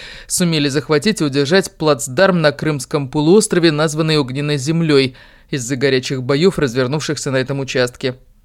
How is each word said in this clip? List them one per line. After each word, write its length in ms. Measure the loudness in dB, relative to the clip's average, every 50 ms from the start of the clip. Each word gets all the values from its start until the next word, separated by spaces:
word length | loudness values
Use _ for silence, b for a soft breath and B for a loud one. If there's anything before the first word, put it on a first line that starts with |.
| B B B B B
сумели 420 | B -4 -2 0 0 0 0 0 0
захватить 520 | -2 -2 -2 0 0 2 2 0 0 0
и 20 | -2
удержать 520 | 0 0 0 0 2 2 0 0 -2 -8
плацдарм 640 | -2 0 0 0 0 -2 -6 0 2 2 4 4 4
на 120 | 2 0
Крымском 580 | 0 0 -2 -2 -2 -4 -6 -4 -4 -4 -4 -2
полуострове, 600 | -2 0 4 6 6 6 4 4 0 2 2 2
названный 480 | 2 2 -2 -2 0 -2 0 0 2 0
"Огненной 380 | 0 -2 -4 -4 -2 -2 -2
землёй", 580 | -2 -2 -2 0 0 2 4 4 4 4 2 b b b b b b b b
из-за 260 | -8 -8 -4 -4 -4
горячих 460 | 0 0 2 0 0 -2 -4 -6 -6
боёв, 380 | -2 -2 0 2 2 2 2 2
развернувшихся 720 | -2 -2 0 0 -2 0 -2 -4 -4 -4 -6 -6 -4 -2
на 60 | -2
этом 220 | -2 -2 -2 -4 -6
участке. 560 | -6 -4 -2 -2 -2 -2 -4 -6 -6 -6 -6 -6 _ _ _ _